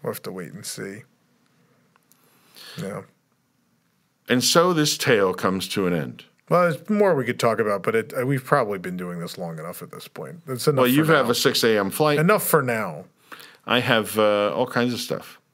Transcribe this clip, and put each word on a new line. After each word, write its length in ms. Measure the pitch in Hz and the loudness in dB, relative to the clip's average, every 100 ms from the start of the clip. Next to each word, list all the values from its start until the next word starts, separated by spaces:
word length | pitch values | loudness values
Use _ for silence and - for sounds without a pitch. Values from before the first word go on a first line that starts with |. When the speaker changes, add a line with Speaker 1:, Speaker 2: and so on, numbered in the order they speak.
Speaker 1:
We'll 120 | 127 | -8
have 80 | 107 | -10
to 100 | - | -10
wait 200 | 92 85 | -12 -12
and 100 | 98 | -14
see. 380 | - - 104 98 - _ _ _ _ _ _ _ _ _ _ _ _ _ _ - - - | -14 -12 -12 -12 -18 _ _ _ _ _ _ _ _ _ _ _ _ _ _ -20 -18 -12
Yeah. 240 | 95 101 98 _ _ _ _ _ _ _ _ _ _ _ - | -10 -10 -14 _ _ _ _ _ _ _ _ _ _ _ -2
Speaker 2:
And 140 | 123 | 0
so 300 | 123 - 175 | 4 4 4
this 240 | 175 147 - | 4 0 0
tale 380 | - 113 98 | 2 4 4
comes 340 | 92 101 92 90 | 2 -2 -2 -4
to 180 | - 92 | -2 0
an 60 | |
end. 320 | 87 65 60 - _ _ | 0 -4 -10 -20 _ _
Speaker 1:
Well, 220 | 170 175 | 2 2
there's 160 | 156 - | 0 -4
more 240 | 208 208 | 2 2
we 100 | 156 | 2
could 140 | 117 120 | 0 0
talk 180 | 120 107 | 0 0
about, 240 | 107 101 | 0 -2
but 120 | 92 | 0
it, 180 | 110 143 139 | -2 -2 -4
uh, 80 | 127 | -2
we've 180 | 139 | -2
probably 340 | - 147 113 101 | 0 0 0 -4
been 180 | 90 90 | -8 -8
doing 220 | 90 87 | -8 -10
this 200 | 85 - | -10 -10
long 200 | 87 80 | -10 -10
enough 240 | 80 87 | -12 -14
at 80 | 80 | -16
this 180 | - - | -16 -18
point. 320 | - 69 73 - | -16 -14 -16 -12
It's 200 | 127 151 | -2 0
enough 160 | 139 | 4
Speaker 2:
Well, 40 | 127 | 4
you 140 | 135 | 4
Speaker 1:
for 100 | 156 | 4
Speaker 2:
have 120 | 160 120 | 4 4
Speaker 1:
now. 60 | |
Speaker 2:
a 20 | |
six 280 | 120 139 117 | 2 2 2
A 140 | 120 107 | 4 2
M 120 | 98 | 0
flight. 280 | - 151 147 | 0 2 2
Speaker 1:
Enough 240 | 160 208 - | 4 2 4
for 160 | 160 | 2
now. 420 | 131 113 104 78 - _ _ - - - - | 2 -2 -4 -8 -16 _ _ -20 -20 -18 0
Speaker 2:
I 140 | 117 | 0
have, 380 | 120 117 98 104 | 2 2 2 2
uh, 360 | 107 104 104 | 2 4 0
all 120 | 76 123 | 0 -2
kinds 260 | 123 123 | 0 -2
of 80 | 120 | -2
stuff. 400 | - - - - _ | -6 -8 -10 -20 _